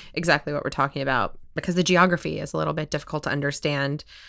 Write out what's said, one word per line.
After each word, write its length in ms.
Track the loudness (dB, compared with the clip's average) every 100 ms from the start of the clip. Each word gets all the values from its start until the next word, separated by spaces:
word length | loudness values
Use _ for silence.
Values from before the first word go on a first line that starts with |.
| -10
exactly 400 | -2 2 2 2
what 100 | -4
we're 60 | -2
talking 320 | 0 0 0
about, 380 | 0 2 0 -4 -10
because 200 | -6 0
the 80 | 2
geography 560 | 4 6 6 4 -2 -6
is 140 | -4
a 60 | -2
little 160 | -2
bit 160 | -2 -4
difficult 320 | -4 -4 -6
to 80 | -2
understand 760 | -2 0 0 0 0 -2 -4 -8 -20